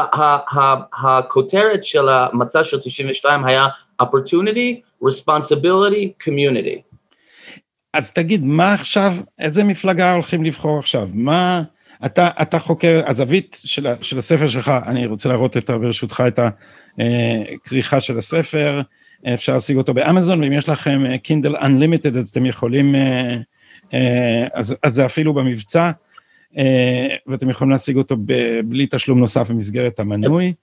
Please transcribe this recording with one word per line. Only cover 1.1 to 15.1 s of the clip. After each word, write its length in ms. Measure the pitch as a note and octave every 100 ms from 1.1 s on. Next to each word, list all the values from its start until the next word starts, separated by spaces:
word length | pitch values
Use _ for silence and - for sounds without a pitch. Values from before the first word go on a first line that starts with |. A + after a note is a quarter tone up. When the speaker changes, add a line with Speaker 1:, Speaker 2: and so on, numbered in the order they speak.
| C3
Speaker 1:
הכותרת 680 | B2+ C3+ C3 G3 G#3+ G3 -
של 240 | D3+ C3+
המצע 540 | C3 B2+ A#2+ A#2+ D#3+
של 160 | D#3 C3+
תשעים 260 | B2+ C3 C3+
ושתיים 340 | C3 C#3+ D3 C3
היה 220 | C3 C3+ - _ -
Opportunity, 800 | A#2+ C3+ C3+ F3 G#3 A3 B3 A#3+ _ -
Responsibility, 1120 | C3 C3 - D3+ C#3+ C#3+ E3+ F#3+ G3+ G#3 G3 -
Community. 540 | D#3+ C#3+ C#3 A#2 - - _ _ _ _ _ _ - - _ _ _ D3+
Speaker 2:
אז 140 | B2
תגיד, 320 | F#3 E3 G#3
מה 300 | C3+ D#3 F#3
עכשיו, 400 | G3+ - G3+ G3 F3+ - -
איזה 240 | D#3+ E3
מפלגה 500 | G#3 F#3 F#3+ F#3 F3+
הולכים 300 | F3 - E3+
לבחור 360 | D#3+ - D3+ D3+
עכשיו? 300 | - B2 G2
מה, 500 | G2+ C3 E3+ F3+ F3+ D#3 _ _ - -
אתה, 240 | - F3 -
אתה 180 | D#3 E3
חוקר, 420 | - D#3 E3+ D#3+ C#3+
הזווית 560 | B2 B2+ F#3 - - -
של 220 | - C#3
ה-, 80 | A#2+
של 160 | - C3
הספר 300 | - D#3 D3
שלך, 240 | B2 C3+ C3 A2+
אני 200 | B2
רוצה 240 | A#2